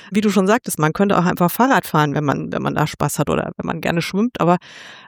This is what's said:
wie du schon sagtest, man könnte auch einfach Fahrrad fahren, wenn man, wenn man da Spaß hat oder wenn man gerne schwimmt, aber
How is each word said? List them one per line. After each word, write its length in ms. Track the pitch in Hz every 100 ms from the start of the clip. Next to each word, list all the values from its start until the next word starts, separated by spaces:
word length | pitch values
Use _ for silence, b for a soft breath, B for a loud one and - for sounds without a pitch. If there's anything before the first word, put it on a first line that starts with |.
| B
wie 100 | 196
du 80 | 214
schon 180 | 202 185
sagtest, 320 | 233 - -
man 140 | 151
könnte 260 | - 202 185
auch 60 |
einfach 260 | 175 170 175
Fahrrad 360 | - 254 208 -
fahren, 280 | 156 151
wenn 100 | 147
man, 280 | 147 - -
wenn 80 | -
man 140 | 139
da 120 | - 156
Spaß 320 | - 147 -
hat 100 | -
oder 220 | - - -
wenn 80 | -
man 140 | 165
gerne 220 | 160 165
schwimmt, 360 | - 190 240 -
aber 200 | 165 175 B B B B